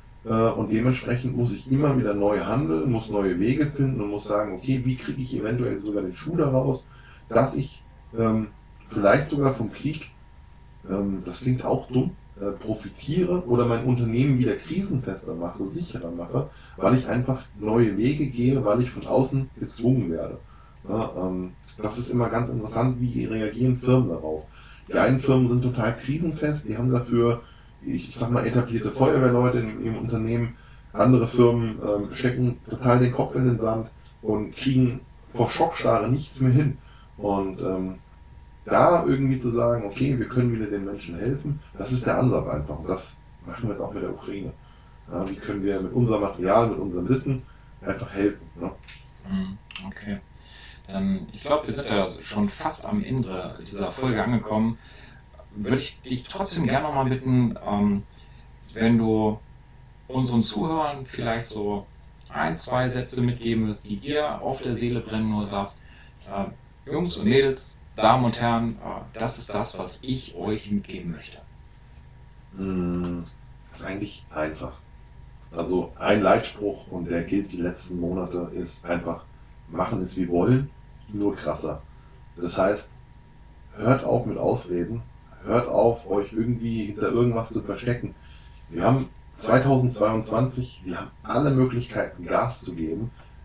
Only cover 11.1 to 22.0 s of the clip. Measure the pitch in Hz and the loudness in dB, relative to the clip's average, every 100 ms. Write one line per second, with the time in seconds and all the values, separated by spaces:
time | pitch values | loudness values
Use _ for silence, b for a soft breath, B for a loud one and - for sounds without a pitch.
11.1 | 95 90 - 127 123 - 127 - 127 180 | -2 -6 -4 0 0 0 -2 0 0 0
12.1 | - - - 101 98 107 113 101 - 143 | -2 -18 -8 -6 -6 -6 -6 -6 -12 -4
13.1 | 175 175 180 120 123 120 117 127 120 113 | 0 2 0 2 2 4 2 2 2 2
14.1 | 117 143 123 113 - - 180 196 135 - | 2 4 4 2 0 -4 -4 -2 -2 -4
15.1 | 95 92 85 87 - 95 170 175 - 85 | -8 -8 -8 -8 -6 -6 -6 -8 -8 -8
16.1 | 85 85 135 - B B B 98 127 101 | -10 -4 -2 -2 B B B 4 4 2
17.1 | 120 131 127 - 101 107 117 110 98 123 | -2 0 -2 -6 -6 2 4 4 4 2
18.1 | 151 135 120 123 135 123 120 123 101 - | 2 -2 2 2 4 4 2 2 -2 0
19.1 | 131 131 135 131 - - - 120 127 90 | 2 4 0 -2 -6 -10 0 2 4 2
20.1 | 82 - - - b b b - 107 107 | -2 -6 -10 -16 b b b -6 -4 -4
21.1 | - 92 92 92 - - - 107 120 | -4 -4 -4 -6 -12 -20 -8 -8 -6